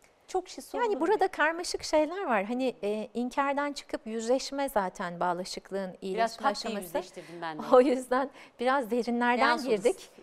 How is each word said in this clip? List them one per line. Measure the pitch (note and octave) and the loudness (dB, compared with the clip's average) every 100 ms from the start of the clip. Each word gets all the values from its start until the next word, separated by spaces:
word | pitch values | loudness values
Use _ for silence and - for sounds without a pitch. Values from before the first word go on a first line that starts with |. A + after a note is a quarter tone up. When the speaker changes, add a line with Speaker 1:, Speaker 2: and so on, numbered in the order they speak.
| _ _ - | _ _ -6
Speaker 1:
Çok | F#4+ F#4 | -4 -4
şey | - | -10
sorulur | - - | -8 -2
Speaker 2:
Yani | A#4+ D#4+ | 0 2
burada | E4 G#4+ | 2 2
Speaker 1:
bile. | F#4+ | 2
Speaker 2:
karmaşık | - D4+ E4 F4+ - | 2 0 0 -4 -6
şeyler | - D#4 D4+ F4+ | 0 2 2 -2
var. | F4 A3 | 0 0
Hani, | G3+ B3 C4 - | 0 -2 -2 -2
e, | G3+ G#3+ G#3+ | -4 -4 -4
inkardan | A#3 B3 C#4+ C#4 C#4 D4 | -4 -2 0 0 0 -2
çıkıp | C#4+ - D4+ A3 | -6 -8 -8 -6
yüzleşme | A3+ A3+ C4 - C#4 C#4 | -4 0 0 0 -4 -2
zaten | G#3+ F#3 - F3+ E3+ | 0 -2 -4 -8 -2
bağlaşıklığın | F3 F3 F#3 - - F#3+ F#3 | -2 -2 -4 -10 -8 -8 -8
Speaker 1:
Biraz | - | -8
Speaker 2:
iyileşme | F#3+ G3 A3+ - | -6 -2 -2 0
Speaker 1:
pat | |
diye | - | -2
Speaker 2:
aşaması. | G#3 A3+ G#3 | -2 -4 -6
Speaker 1:
yüzleştirdim | F3+ C#4 F4 - D#3+ E3+ | -6 -6 -6 -12 -14 -10
ben | E3 D#3 | -8 -8
de. | A3+ | 6
Speaker 2:
<laughs> | |
O | B3+ | 8
yüzden | C4 B3+ B3+ B3 A3 - - - | 8 4 0 -2 -2 -6 -20 -4
biraz | B3 C#4 A3 | 0 2 2
derinlerden | A#3+ A3+ A#3+ A#3+ A#3+ C4 | -2 0 0 2 4 4
Speaker 1:
Yansıdınız. | A#3+ C4 G#3+ | 2 0 2
Speaker 2:
girdik. | A3+ F#4+ - - | 2 0 -6 -16